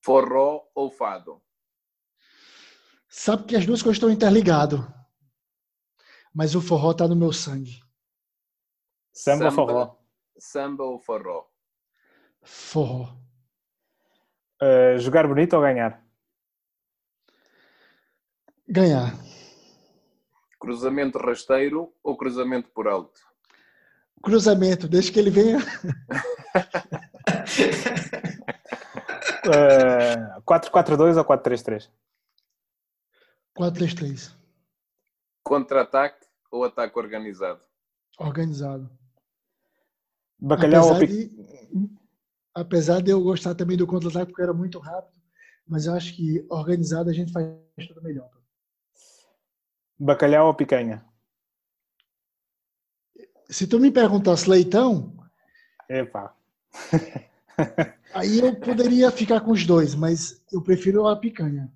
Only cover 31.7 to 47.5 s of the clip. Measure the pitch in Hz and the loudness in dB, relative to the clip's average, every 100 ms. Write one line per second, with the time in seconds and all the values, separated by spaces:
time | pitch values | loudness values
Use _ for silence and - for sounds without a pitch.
31.7 | 107 - _ _ _ _ _ _ _ _ | -8 -10 _ _ _ _ _ _ _ _
32.7 | _ _ _ _ _ _ _ _ - 175 | _ _ _ _ _ _ _ _ -6 -6
33.7 | 170 170 - 143 135 - _ _ _ _ | -2 -4 -4 -10 -10 -16 _ _ _ _
34.7 | _ _ _ _ _ _ _ - 143 131 | _ _ _ _ _ _ _ -4 -2 0
35.7 | 135 123 135 143 _ _ _ _ 120 123 | -2 0 0 -2 _ _ _ _ -6 -6
36.7 | - 117 117 110 107 107 95 95 87 _ | -4 -8 -6 -8 -10 -12 -10 -10 -10 _
37.7 | _ _ _ _ _ 156 143 165 143 139 | _ _ _ _ _ -10 -6 -6 -6 -10
38.7 | 135 131 _ _ _ _ _ _ _ _ | -10 -14 _ _ _ _ _ _ _ _
39.7 | _ _ _ _ _ _ _ 139 156 156 | _ _ _ _ _ _ _ -4 0 4
40.7 | 170 165 165 - 202 226 - - - - | 6 6 6 2 0 -8 -14 -20 -20 -10
41.7 | 190 202 - _ _ _ _ _ 175 175 | -6 -6 -8 _ _ _ _ _ -12 -2
42.7 | 175 156 180 185 196 180 175 180 175 175 | -2 0 0 2 2 2 -2 -4 -6 -4
43.7 | 180 175 180 170 165 180 - 175 170 180 | -2 -2 -2 -4 -6 -8 -4 -4 -4 -6
44.7 | 175 147 180 185 _ _ _ _ _ _ | -10 -14 -14 -16 _ _ _ _ _ _
45.7 | 160 151 175 170 - 160 160 - 165 156 | -6 -4 -6 -8 -8 -4 -4 -6 -8 -4
46.7 | 175 160 160 170 165 175 170 160 | -4 -2 -4 -4 -4 -4 -6 -8